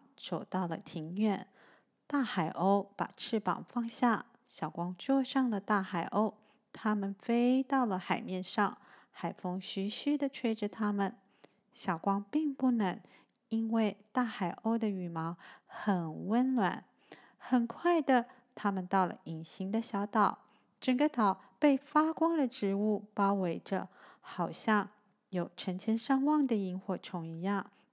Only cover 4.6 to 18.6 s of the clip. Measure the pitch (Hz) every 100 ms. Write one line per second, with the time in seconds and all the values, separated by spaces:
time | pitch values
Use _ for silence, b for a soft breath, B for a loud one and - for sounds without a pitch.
4.6 | 160 170 175 180 - 269 254 269 254 208
5.6 | - 208 185 175 175 - 214 - b b
6.6 | _ - 220 208 196 202 - 233 247 262
7.6 | 269 269 233 185 - 185 190 185 180 -
8.6 | 202 - b b b - 170 175 185 180
9.6 | - - 196 - 285 285 277 - 233 220
10.6 | 208 - 208 202 196 - _ b b b
11.6 | b - - 165 196 196 202 302 311 269
12.6 | 262 233 190 - - b b _ - 220
13.6 | 226 226 214 - _ - 240 - 175 -
14.6 | 220 226 214 190 175 165 165 175 B B
15.6 | B - - 185 165 160 175 233 262 262
16.6 | 185 - - _ B B B B - 247
17.6 | 233 - 349 349 277 254 233 B B -